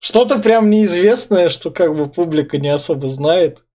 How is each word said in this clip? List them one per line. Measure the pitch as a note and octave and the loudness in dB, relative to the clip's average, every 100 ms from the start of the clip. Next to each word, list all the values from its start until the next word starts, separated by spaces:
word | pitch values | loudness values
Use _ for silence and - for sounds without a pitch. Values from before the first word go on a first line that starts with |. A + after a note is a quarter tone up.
что-то | - A3 A#3+ B3+ | -4 -2 0 0
прям | A3 A3+ G#3+ | 2 2 4
неизвестное, | G#3+ G#3 F3 G3 A#3+ - F#3+ E3+ | 2 2 2 2 0 0 0 0
что | E3 E3 | -2 -10
как | - E3+ D#3 | -2 0 0
бы | C#3+ | -4
публика | D#3 E3+ D#3 C#3+ D3 | -4 -2 -2 -2 -4
не | C#3+ | -2
особо | C#3+ - C#3+ C3+ | -2 -2 -4 -4
знает. | C3+ D3 F3+ D#3+ - _ | -2 0 2 0 -2 _